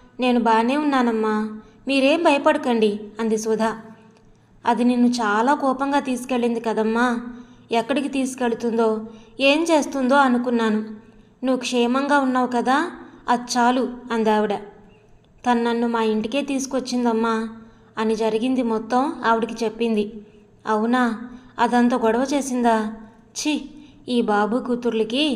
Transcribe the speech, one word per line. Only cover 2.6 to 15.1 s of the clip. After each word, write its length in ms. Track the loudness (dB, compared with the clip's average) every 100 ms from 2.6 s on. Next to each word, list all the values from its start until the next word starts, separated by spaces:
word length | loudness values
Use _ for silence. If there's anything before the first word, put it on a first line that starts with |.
| 2 2 2 0 -8 -6
అంది 180 | -2 -2
సుధ. 260 | 0 0 -2 -4 -14 -20 -20 -20 -20 -20 _ _ -2
"అది 200 | 2 2
నిన్ను 240 | 4 2
చాలా 440 | 2 0 2 2 2
కోపంగా 440 | 0 0 0 0
తీసుకెళ్ళింది 600 | -2 -6 -2 -2 0 -2
కదమ్మా, 480 | -2 -2 0 0 0 -2 -6 -16 -20 -20 -4
ఎక్కడికి 380 | -2 0 -2 -2
తీసుకెళ్తుందో, 800 | -2 -4 -2 -4 -2 -2 0 0 0 -6 -16 -16 0
ఏం 220 | 2 2
చేస్తుందో 540 | 2 2 0 -2 2 4
అనుకున్నాను. 640 | 4 2 0 0 0 0 -4 -12 -20 -20 -20 -6
నువ్వు 200 | -2 -2
క్షేమంగా 580 | 0 0 2 0 2 2
ఉన్నావు 300 | 2 0 0
కదా, 280 | 0 0 0 0 -8 -18 -10 -2
అది 200 | -2 -2
చాలు" 320 | 0 2 2 -2 -6 -6
అందావిడ. 420 | -2 2 2 0 -2 -8 -20 -20 -20 _